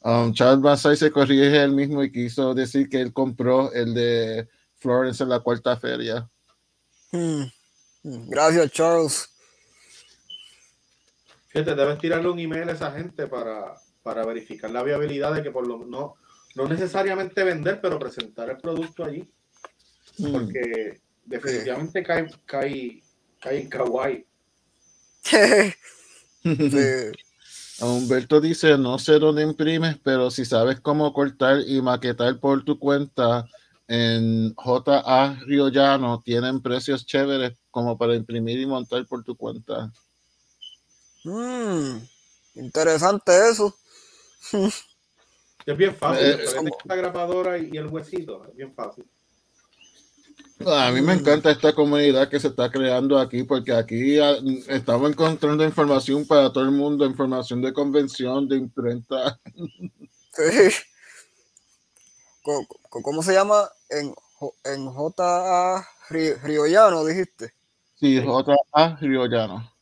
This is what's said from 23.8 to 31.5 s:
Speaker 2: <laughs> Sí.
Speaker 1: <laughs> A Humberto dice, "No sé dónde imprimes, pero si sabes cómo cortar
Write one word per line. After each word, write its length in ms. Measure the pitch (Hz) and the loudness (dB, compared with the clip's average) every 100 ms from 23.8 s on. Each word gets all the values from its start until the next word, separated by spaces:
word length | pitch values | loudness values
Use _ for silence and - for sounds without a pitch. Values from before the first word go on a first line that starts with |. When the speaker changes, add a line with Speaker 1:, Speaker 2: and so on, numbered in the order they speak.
| 123 120 135 117 - _ _ _ _ _ _ _ _ _ | -4 -2 -4 -6 -10 _ _ _ _ _ _ _ _ _
Speaker 2:
<laughs> 500 | - - 202 208 202 - - - _ _ _ _ | 0 4 6 6 4 -2 -18 -20 _ _ _ _
Sí. 100 | 170 | -2
Speaker 1:
<laughs> 580 | 143 151 139 135 131 113 113 _ _ _ - - - | 0 2 2 2 0 -6 -12 _ _ _ -20 -18 -6
A 60 | 117 | -2
Humberto 540 | 123 127 131 123 151 | -2 0 -2 4 2
dice, 360 | 160 160 165 143 | 2 2 4 4
"No 200 | 127 131 | 2 -4
sé 200 | - 151 | 4 4
dónde 220 | 156 151 | 4 2
imprimes, 560 | 151 151 156 160 165 147 | -2 0 -2 0 -2 -2
pero 280 | - 131 127 | -2 0 0
si 120 | 123 | -2
sabes 360 | 120 117 117 131 | -2 2 2 0
cómo 320 | - 147 151 | -2 0 0
cortar 480 | 139 143 135 131 | 0 -2 0 2